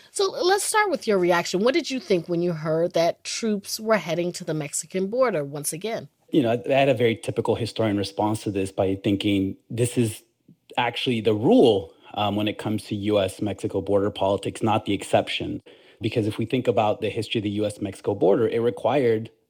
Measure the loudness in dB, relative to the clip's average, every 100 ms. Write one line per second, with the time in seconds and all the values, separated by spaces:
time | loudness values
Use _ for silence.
0 | -10 -4 -2 0 2 2 2 0 0 0
1 | 0 2 4 2 2 0 2 2 -2 -4
2 | 0 0 0 0 0 -2 0 0 2 2
3 | 2 0 -6 -4 -2 -2 -4 -6 0 0
4 | 0 -4 -4 -6 -6 -6 -4 -8 -6 -4
5 | -2 0 0 0 -4 -6 -8 -8 -8 -8
6 | -10 _ _ 2 2 0 2 2 4 4
7 | 2 0 -4 -4 0 0 -2 -2 0 0
8 | -2 -2 -2 -2 -4 -2 -2 0 0 0
9 | 0 0 2 2 0 -4 -8 -2 0 0
10 | -2 -2 -16 _ _ _ -10 -4 -2 -2
11 | -2 0 2 2 4 6 6 4 0 -14
12 | -10 -4 -2 0 -2 -2 -4 -4 -4 -4
13 | 0 2 2 -2 -6 -4 -4 -4 0 2
14 | 2 0 0 0 -2 -2 0 0 0 -4
15 | 0 0 0 -4 -6 -8 -12 -20 _ -8
16 | -4 -2 -2 -2 -2 -2 0 2 2 0
17 | -4 -4 -4 -4 -2 -2 -4 -4 -8 -6
18 | -4 2 4 4 2 0 -2 0 0 2
19 | 2 0 -2 _ _